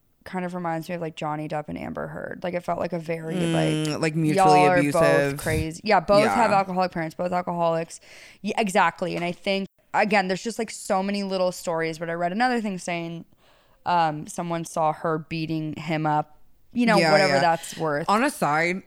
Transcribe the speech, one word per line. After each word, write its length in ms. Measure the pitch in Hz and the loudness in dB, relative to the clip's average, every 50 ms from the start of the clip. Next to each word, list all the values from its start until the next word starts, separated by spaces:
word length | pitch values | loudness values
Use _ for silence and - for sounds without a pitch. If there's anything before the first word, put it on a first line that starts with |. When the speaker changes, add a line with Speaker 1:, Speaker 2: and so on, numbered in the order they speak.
| _ _ _ _ - | _ _ _ _ -16
Speaker 1:
kind 200 | - - 185 180 | -10 -8 -6 -6
of 100 | 175 180 | -6 -6
reminds 340 | 180 175 165 165 165 156 - | -6 -4 -4 -4 -4 -6 -6
me 60 | 180 | -8
of, 40 | 170 | -6
like, 140 | 170 160 160 | -6 -8 -8
Johnny 300 | - 165 151 151 151 151 151 | -6 -6 -6 -4 -6 -6 -6
Depp 200 | 160 151 151 - | -6 -6 -6 -8
and 100 | - - | -10 -10
Amber 300 | - - - - 147 156 | -8 -8 -8 -6 -8 -8
Heard. 320 | 151 - - - - - - | -8 -10 -10 -10 -10 -8 -8
Like, 120 | 180 180 | -6 -6
it 100 | 175 170 | -6 -4
felt 160 | - 170 170 | -4 -4 -4
like 120 | 185 175 - | -4 -4 -6
a 60 | 170 | -6
very, 380 | 160 165 165 165 160 160 165 | -6 -6 -8 -6 -6 -6 -4
Speaker 2:
Mm, 500 | 185 175 165 165 165 160 160 156 156 156 151 147 | -2 0 0 2 2 2 2 0 0 0 -2 -2
Speaker 1:
like, 80 | - | -2
Speaker 2:
like, 140 | 160 160 151 | -2 -2 0
mutually 440 | 165 160 151 151 165 190 190 185 185 180 | 0 0 2 4 6 6 8 8 8 8
Speaker 1:
y'all 80 | 180 | 6
are 60 | 180 180 | 6 4
Speaker 2:
abusive. 220 | - 147 139 170 165 | 2 2 4 4 4
Speaker 1:
both 340 | 143 143 139 143 139 139 143 | 6 4 4 2 2 -2 -4
crazy. 400 | - 170 160 160 156 160 156 170 - | -4 -2 -2 -2 -2 -4 -6 -4 0
Yeah, 160 | 208 208 180 | 2 4 4
both 260 | 170 - 202 202 208 | 4 4 6 6 6
have 240 | - - - 233 208 | 4 4 4 4 4
Speaker 2:
Yeah. 60 | 208 196 | 4 2
Speaker 1:
alcoholic 320 | 196 185 180 180 185 180 | 2 2 0 0 0 0
parents, 240 | - 175 160 160 - | 0 -4 -6 -4 -4
both 160 | - 180 180 180 | -4 -4 -2 -2
alcoholics. 680 | 180 180 - 175 170 170 165 165 165 170 165 - - _ - - - - - - - - | -2 -2 -2 -2 0 0 2 2 0 -2 -6 -10 -18 _ -20 -20 -20 -20 -20 -16 -10 -6
Yeah, 120 | 202 - - | -4 -2 -2
exactly. 560 | 226 196 185 208 185 170 - - 185 170 170 | -2 0 2 4 4 2 2 -2 -4 -4 -4
And 100 | 170 170 | -4 -4
I 60 | 175 180 | -6 -6
think, 360 | - - 202 196 196 196 - _ _ _ _ - | -6 -4 -2 -2 -2 -4 -6 _ _ _ _ 0
again, 320 | 170 214 208 202 208 185 | 0 2 2 2 2 2
there's 160 | 185 190 175 - | 2 -2 -4 -4
just, 160 | 233 214 - | -6 -6 -6
like, 120 | 226 214 - | -6 -8 -10
so 280 | - - - 208 190 190 | -10 -4 -2 -2 0 0
many 200 | 196 202 202 196 | -2 -4 -4 -4
little 300 | 190 190 190 185 185 180 | -4 -2 0 0 0 -2
stories. 460 | - - 185 170 160 160 160 165 160 | -4 -6 -4 -2 -2 -2 -4 -4 -6
But 120 | 175 165 | -6 -6
I 40 | 165 | -4
read 180 | 170 175 175 180 | -2 -2 -2 -2
another 280 | 214 247 254 247 240 | 0 0 0 0 -2
thing 180 | 208 220 190 180 | -2 -4 -6 -6
saying, 460 | - - 175 170 170 165 170 165 - _ _ _ _ _ _ _ _ _ _ _ - | -6 -6 -6 -6 -6 -8 -10 -12 -14 _ _ _ _ _ _ _ _ _ _ _ -4
um, 420 | - 175 175 165 160 151 151 151 | 0 0 2 2 2 0 -4 -8
someone 380 | - - - 175 170 170 165 165 | -10 -8 -8 -6 -4 -4 -4 -6
saw 280 | - - 175 160 156 151 | -4 -2 0 0 0 0
her 260 | - - 170 160 160 | 0 -2 -2 -2 -2
beating 560 | 160 - 165 165 160 160 160 160 156 156 151 | -4 -4 -6 -4 -4 -2 -4 -4 -4 -4 -6
him 320 | - 156 156 165 156 156 | -6 -6 -4 -2 0 0
up. 260 | 156 151 151 156 - - - - - - _ _ - - | 2 2 0 0 -2 -8 -20 -20 -20 -20 _ _ -8 -2
You 120 | 240 240 | 0 2
know, 120 | 226 214 - | 4 4 6
Speaker 2:
Yeah, 140 | 165 160 156 | 6 6 6
Speaker 1:
whatever 220 | 151 - - 139 | 6 6 6 4
Speaker 2:
yeah. 60 | 135 | 4
Speaker 1:
that's 380 | 139 170 165 165 - - - - | 4 4 2 0 -2 -8 -8 -4
worth. 280 | 165 156 147 143 165 - | -4 -2 -2 -2 0 2
Speaker 2:
On 140 | 196 214 254 | 2 2 2
a 40 | 294 | 0
side 520 | - - 180 147 147 156 165 175 180 190 - | 0 0 0 0 2 2 2 0 -2 -4 -6